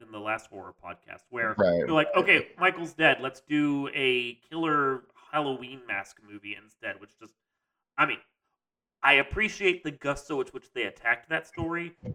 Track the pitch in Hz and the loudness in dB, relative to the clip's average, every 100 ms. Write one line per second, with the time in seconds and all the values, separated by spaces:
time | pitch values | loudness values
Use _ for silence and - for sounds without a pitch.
0 | 110 107 104 113 - 101 90 - 90 87 | -18 -10 -6 -6 -6 -16 -16 -16 -16 -16
1 | - - _ 120 113 107 95 87 - 156 | -16 -20 _ -4 -2 2 4 4 2 2
2 | 151 185 185 160 - - 180 175 160 - | 2 2 4 4 4 -2 0 0 -6 2
3 | 160 127 131 - - 151 147 143 139 147 | 2 2 -2 -10 -4 0 0 0 -4 0
4 | 131 123 120 120 - 160 165 147 135 131 | 2 2 -2 -10 -12 -6 0 2 2 -2
5 | - _ - 151 143 127 123 135 117 98 | -8 _ -6 -4 -2 -4 -10 -14 -8 -8
6 | 98 - 104 104 101 98 107 _ 107 98 | -8 -14 -20 -16 -14 -16 -16 _ -10 -10
7 | 101 _ 110 _ _ _ _ _ _ - | -14 _ -20 _ _ _ _ _ _ 0
8 | 147 117 _ _ _ _ _ _ _ _ | 0 0 _ _ _ _ _ _ _ _
9 | 139 143 139 196 214 - 196 175 156 139 | 6 6 4 0 -4 0 0 0 -4 -6
10 | 143 143 - 143 127 127 - 127 104 - | -4 -4 -4 -4 -4 -8 -12 -6 -6 -4
11 | 117 120 - 160 - - 165 170 170 - | -2 -2 -2 -6 -6 -8 -6 -4 -8 -12
12 | - | -14